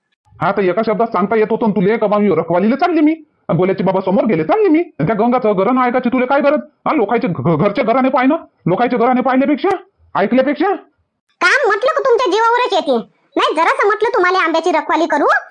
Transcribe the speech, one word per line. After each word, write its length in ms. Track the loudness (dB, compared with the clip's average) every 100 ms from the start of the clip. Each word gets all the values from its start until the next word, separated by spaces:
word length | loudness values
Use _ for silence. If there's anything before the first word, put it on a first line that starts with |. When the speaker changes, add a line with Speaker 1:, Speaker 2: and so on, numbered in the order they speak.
| _ _ _ -4
Speaker 1:
हा, 100 | -2
तर 100 | 0
एका 200 | 0 0 0
शब्दात 220 | 0 -2
सांगता 280 | -2 0 0
येत 120 | 0
होतं 160 | 0 -2
ना 80 | 0
तुले, 220 | 0 0
का 100 | 0
बा 100 | 2
मी 180 | 2 0
रखवालीला 400 | 0 0 0 0
चालली 260 | 0 2
मी. 120 | 2 0 -6 _ -4
अन 80 | 0
बोलायचे 260 | 0 0
बाबा 180 | -2 -2
समोर 240 | 0 0 0
गेले, 180 | 0
चालली 260 | 0 0 2
मी. 100 | 2 0 -4
अन 60 | -2
त्या 100 | 0
गंगाचं 380 | 0 0 0 0
घरं 180 | 0 0
नाही 120 | 0
ऐकायची 220 | 0 0
तुले 160 | 0 0
काय 160 | 0
गरज? 180 | 2 0 -4 _ -4
हा, 60 |
लोकांचे 340 | -2 0 -2 -2
घ-, 300 | -2 0 0
घरचे 260 | 0 0
घराने 260 | 0 0 0
पाय 160 | 0 0
ना, 100 | 0 -4 _ -4
लोकांचे 320 | 0 0 0
घराने 240 | 2 2
पाहिल्यापेक्षा, 480 | 0 0 0 0 -2 -2 -6 _ _ -4
ऐकल्यापेक्षा. 480 | 0 0 0 0 -2 -2 -8 _ _ _ _ _
Speaker 2:
काम 260 | 0 2 0
म्हटलं 240 | 0 -2
का 80 | 0
तुमच्या 320 | 2 2 2
जीवावरच 420 | 0 2 0 0
येते. 420 | -2 -2 -2 -4 _ _ -2
नाही, 200 | -2 0
जरासं 320 | 0 0 0
म्हटलं 220 | 0 0
तुम्हाला 260 | 0 2 2
आंब्याची 320 | 0 0 0
रखवाली 340 | 0 0 -2 0
करू, 200 | 0 2 0 -4